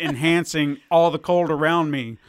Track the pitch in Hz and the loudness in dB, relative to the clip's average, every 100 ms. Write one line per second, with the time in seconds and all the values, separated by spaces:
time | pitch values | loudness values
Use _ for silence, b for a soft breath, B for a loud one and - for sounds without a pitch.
0 | 160 135 156 170 170 165 147 143 _ 170 | -6 -2 0 0 0 -2 -2 -4 _ 2
1 | 170 160 - 175 170 151 156 170 156 139 | 2 0 0 0 0 0 0 0 0 -4
2 | 117 113 | -6 -12